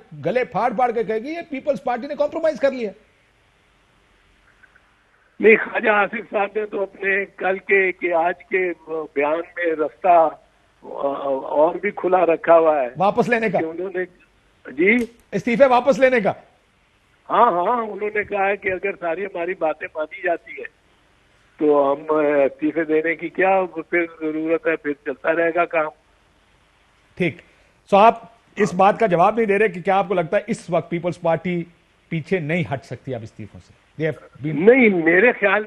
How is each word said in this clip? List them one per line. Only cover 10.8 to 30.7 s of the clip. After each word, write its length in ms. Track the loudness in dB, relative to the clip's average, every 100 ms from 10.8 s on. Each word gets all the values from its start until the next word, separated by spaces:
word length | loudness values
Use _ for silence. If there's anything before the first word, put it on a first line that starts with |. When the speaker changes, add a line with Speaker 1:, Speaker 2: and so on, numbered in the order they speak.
Speaker 2:
अ, 40 | -16
और 880 | -6 -6 -4 -4 -4 -2 2 2 2
भी 140 | -6
खुला 320 | -4 0 2
रखा 300 | 2 2 6
हुआ 280 | 6 6 2
है 120 | 0 -2
Speaker 1:
वापस 320 | 0 2 0
लेने 200 | 0 0
का। 100 | -2
Speaker 2:
कि 60 | -4
उन्होंने, 400 | -6 -8 -6 -8 _ _ _ _ _ -12
जी, 440 | -2 2 2 0 -10 -8
Speaker 1:
इस्तीफे 320 | -6 -2 4 4
वापस 340 | 4 2 2
लेने 220 | 2 2
का। 140 | 0 -4 -10 _ _ _ _ _ _ _ -2
Speaker 2:
हाँ, 260 | 2 4
हाँ, 300 | 4 0 -2
उन्होंने 400 | -4 -8 -6 -6
कहा 240 | -4 -2 -2
है 100 | -2
कि 120 | -4
अगर 260 | -6 -6 -6
सारी 280 | -6 -6
हमारी 300 | -8 -8 -8 -4
बातें 260 | -4 -4 -10
मानी 340 | -10 -10 -6 -4
जाती 260 | -4 -6
है, 140 | -16 -16 _ _ _ _ _ _ _ _ -2
तो 240 | 2 4
हम, 220 | 2 0 -2
अ, 400 | 0 2 2 0
इस्तीफे 380 | 0 -4 -2
देने 320 | 0 0 0 -4
की 140 | -6
क्या 360 | -2 2 2 0
फिर 400 | -6 -4 -4 -4
जरूरत 560 | -6 -6 -4 -2 -2 -2
है, 80 | -4
फिर 180 | -4
चलता 380 | -8 -8 -6 -2
रहेगा 340 | 0 0 0 -2
काम। 240 | -2 -4 -8 _ _ _ _ _ _ _ _ _ _ _ -4
Speaker 1:
ठीक। 240 | -4 -4 -18 _ _ _ 0
So, 60 |
आप 400 | 6 6 4 -4 _ _ -2
इस 160 | -2
बात 260 | 2 2 4
का 80 | 2
जवाब 300 | 4 2 2
नहीं 100 | 0
दे 100 | 2
रहे 120 | 0
कि 120 | -2
क्या 140 | -2 0
आपको 180 | 0
लगता 240 | -2 0 -2
है 80 | -2
इस 200 | -8
वक्त 180 | -4